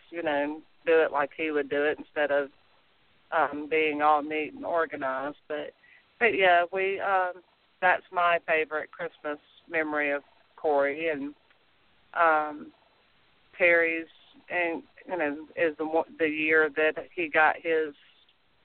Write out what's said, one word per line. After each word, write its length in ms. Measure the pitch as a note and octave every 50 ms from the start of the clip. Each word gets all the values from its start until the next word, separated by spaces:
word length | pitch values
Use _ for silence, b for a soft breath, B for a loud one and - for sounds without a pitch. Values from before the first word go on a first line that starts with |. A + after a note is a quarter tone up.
| _ _
you 120 | E3+ E3+
know, 80 | D#3 D#3
and 320 | D3 C#3+ C#3+ D3 D#3 D#3 - _ _ _ _
do 140 | E3 E3 D#3+
it 100 | D#3 -
like 180 | C#3 C#3+ C#3+ C#3 -
he 140 | - D#3+ D#3
would 180 | D3+ D3 C#3+ C3+
do 160 | D3 C#3+ C#3+
it 140 | D3+ D3 -
instead 320 | - - - D#3 D3 C#3
of, 180 | C#3+ C#3+ C#3 C3+ - _ _ _ _ _ _ _ _ _ _ _ _ _ _ _
um, 380 | - E3 D3 C3+ C#3+ D3 D3+ C#3+
being 320 | D#3+ D#3 D#3 D#3 D3 D3
all 220 | D3+ D3+ D3+ D3
neat 320 | C#3+ D3+ D#3 D#3 D3+ - -
and 100 | - -
organized. 720 | - E3+ E3 D#3+ - D3+ C#3+ C#3+ C3 C3 C3 C3+ D3 - - _ -
But, 260 | D3+ D3 D3 - - b b b b b b _ _ -
but 160 | A#3+ A3 - G3
yeah, 260 | F#3+ F3+ F3 F3 F3 E3+
we, 280 | F#3+ F#3+ F#3+ F#3+ G3 F3+
um, 420 | - G3 G3 F#3 F#3 F3+ F3+ F#3 - _ _ _ _ _ _ _
that's 240 | - F3+ E3 - - _
my 280 | F#3 F3+ F3 F3 E3+ E3+ -
favorite 440 | - E3 D#3 D#3 - D#3 D3+ - -
Christmas 480 | - - F3 E3 - _ - D3+ D3 D3+ _ _ _ _ _ -
memory 440 | E3+ E3 D#3 D3+ D3+ D3+ D3 C#3+
of 100 | C#3+ C#3+ - _ _ _ _ _ _
Corey. 520 | - - D#3+ D3 C#3 C#3 C#3+ C#3+ D#3 E3 E3
And, 240 | D3+ C#3 C#3 D3 D3 _ _ _ _ _ _ _ _ _ _ _ _ _ _ _ - E3+
um, 540 | E3+ D#3+ D#3 D#3 D3+ D3+ D3 D3+ D#3+ D#3 - _ _ _ _ _ _ _ _ _ _ _ _ _ _ _ -
Terry's, 500 | - F#3 E3+ E3+ E3+ E3 E3 E3 E3 E3 - _ _ _ _ _ C#3+ _ -
and, 340 | - F3+ F3 E3 E3 C#3+ - _ _ - -
you 120 | - F#3 E3+
know, 180 | D3+ D3 C#3+ D#3 D#3 D3 -
is 200 | F3+ E3+ D#3+ D3+ -
the, 260 | D#3 D3+ D#3+ E3 D#3 - - -
the 100 | E3 D3+
year 420 | D3+ D#3 D#3 D#3 D#3+ D#3 D#3 D3+ C#3
that 320 | D#3 D#3 D#3 D3+ E3 C#3+ - -
he 140 | F3+ E3+ D3+
got 280 | D3 D#3+ D#3 D3+ -
his 360 | - - E3+ D#3+ D#3+ D#3 D3 C#3+ _ _ _ _ _ _ _ _ _ _ _ _ _